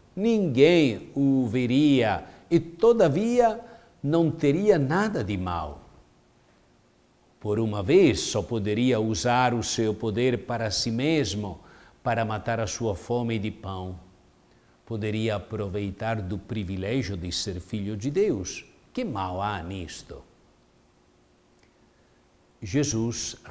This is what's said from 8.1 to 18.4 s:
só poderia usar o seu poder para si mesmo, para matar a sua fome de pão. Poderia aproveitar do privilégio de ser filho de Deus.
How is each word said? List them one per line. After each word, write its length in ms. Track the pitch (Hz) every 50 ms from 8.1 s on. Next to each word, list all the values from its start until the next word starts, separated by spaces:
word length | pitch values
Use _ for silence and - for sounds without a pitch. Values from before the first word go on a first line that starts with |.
| 101 -
só 220 | - - - 120
poderia 580 | - - 120 113 98 104 104 113 123 127 120 110
usar 540 | 107 113 110 92 - 123 120 123 127 123 123
o 100 | 117 110
seu 300 | - - - 113 110 104
poder 520 | - - 110 101 113 123 131 120 104 -
para 240 | - 104 - 113 107
si 220 | - - - 120
mesmo, 720 | 113 117 135 156 165 151 131 95 90 104 104 98 82 - - - - - - - _ _ -
para 220 | 123 113 117 113
matar 340 | 107 110 104 - - 117 113
a 80 | 113 98
sua 280 | - - 117 110 98
fome 440 | 87 - - 120 120 120 117 117 110
de 100 | 98 107
pão. 480 | 101 - - 95 95 92 92 92 92 87 - - - _ _ _ _ _ _ _ _ _ _ _ _ _ _
Poderia 520 | - 117 107 104 107 104 107 110 110 104 101
aproveitar 840 | 87 - 117 104 104 98 90 104 101 101 92 - 110 113 113 107
do 160 | 98 90 104 85
privilégio 800 | - - 117 110 98 87 98 92 92 101 123 135 117 87 101
de 160 | 85 85 87
ser 300 | 87 - - 104 90 92
filho 340 | - - - 107 98 101 107
de 160 | 101 104 139
Deus. 540 | 147 185 208 208 135 98